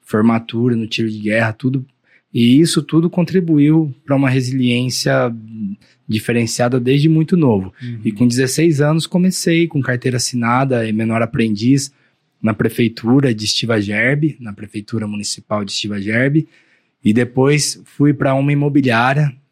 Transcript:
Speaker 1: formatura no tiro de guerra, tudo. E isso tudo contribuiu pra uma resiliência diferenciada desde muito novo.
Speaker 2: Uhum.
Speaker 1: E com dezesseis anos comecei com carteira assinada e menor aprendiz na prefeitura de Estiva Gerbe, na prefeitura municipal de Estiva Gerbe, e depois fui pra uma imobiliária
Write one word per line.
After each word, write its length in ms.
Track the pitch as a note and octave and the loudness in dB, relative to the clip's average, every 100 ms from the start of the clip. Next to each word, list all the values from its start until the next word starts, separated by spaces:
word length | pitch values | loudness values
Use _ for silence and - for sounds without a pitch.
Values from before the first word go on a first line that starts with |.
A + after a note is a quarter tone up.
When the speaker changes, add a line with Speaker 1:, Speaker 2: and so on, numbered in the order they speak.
Speaker 1:
formatura 720 | _ A2 A2+ A2+ A2+ A2+ B2 | _ 0 2 0 -4 -2 0
no 120 | A#2 A2+ | 0 -4
tiro 240 | - A2+ | -4 -4
de 80 | G#2+ | -4
guerra, 340 | G#2 A2 A2+ | -4 -2 -2
tudo. 320 | A2 B2+ C3+ B2+ _ _ _ _ | -2 -4 -4 -8 _ _ _ _
E 260 | - A#2+ C3 | 0 4 6
isso 240 | E3 E3+ | 4 0
tudo 280 | C#3+ D3+ E3+ | 0 0 0
contribuiu 840 | F3 E3 F#3 E3+ D#3 D3 D#3 D#3 C3 - | 0 0 0 2 2 4 4 0 -6 -2
pra 100 | C3+ | 0
uma 140 | C#3 | 2
resiliência 1000 | C3 B2 C3 B2 A#2+ B2+ - - C3+ B2+ A#2 A2 A2+ G#2 G2+ _ _ - | 0 0 -2 0 0 -2 -2 0 0 0 -4 -12 -10 -8 -10 _ _ -6
diferenciada 720 | A2 - A#2 A#2 - B2 B2+ | -6 -2 -2 -2 0 0 0
desde 280 | B2 C#3+ D3+ | 2 2 4
muito 280 | D#3+ D#3 F#3 | 2 2 2
novo. 360 | D3 G#2 F#2+ - | 4 2 -2 -10
Speaker 2:
Uhum. 200 | B2 A#2+ | -12 -6
Speaker 1:
E 60 | A2+ | -6
com 160 | G#2 B2 | 0 0
dezesseis 540 | A#2+ C3 C#3 E3 D3 | 2 -2 2 2 2
anos 260 | D3 D#3+ D#3 | 2 0 0
comecei 600 | F3+ F#3 F#3 - E3 E3 | 0 0 0 0 0 0
com 120 | D3 | -2
carteira 360 | B2+ B2 C3 B2 | -2 -2 -2 -2
assinada 720 | - B2 A#2 B2 C3+ B2 A2 | -4 -4 0 0 0 0 -2
e 40 | |
menor 300 | G#2+ A2+ A2+ | -2 -2 -2
aprendiz 720 | A2+ C3+ A2+ G2+ A#2 C#3 - _ _ _ _ _ | -2 -2 -2 0 2 2 0 _ _ _ _ _
na 100 | A2 | -4
prefeitura 800 | G#2+ B2+ - A#2+ - A2+ C3 C#3 | 0 -2 0 -2 0 2 2 2
de 120 | A2 | -2
Estiva 360 | G#2+ - A2+ A2+ | -4 -4 -2 -2
Gerbe, 560 | G2+ G#2 A#2 D3 D#3 C3+ | -2 -2 0 0 -2 -4
na 120 | A#2 | -16
prefeitura 540 | G2 G#2 G#2+ G#2 A#2 G#2+ | -14 -12 -14 -8 -6 -6
municipal 580 | G#2 G#2 - - G#2+ | -8 -8 -10 -6 -6
de 60 | G2 | -6
Estiva 300 | - G#2+ G2+ | -8 -6 -6
Gerbe, 480 | G2 A2 C3+ D3+ D3+ _ _ _ _ _ | -4 0 2 0 -2 _ _ _ _ _
e 80 | G#2+ | 0
depois 680 | G#2+ A#2+ B2+ C3 D3 C#3 - | 2 2 2 2 2 0 -6
fui 280 | - _ C#3+ | -16 _ 2
pra 220 | C#3+ C#3 | 2 0
uma 180 | C3+ C#3 | 0 0
imobiliária 800 | C#3+ D3 C#3+ C3 A2+ B2 C#3 D3+ - _ | 0 2 2 2 2 2 2 0 -2 _